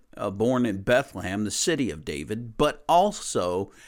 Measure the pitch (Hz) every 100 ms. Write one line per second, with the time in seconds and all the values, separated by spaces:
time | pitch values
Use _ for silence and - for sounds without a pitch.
0 | _ - 104 98 113 127 120 98 98 123
1 | 139 95 90 101 104 - - 156 113 78
2 | 76 76 76 110 120 113 147 - - 170
3 | 202 - - 117 90 90 98 -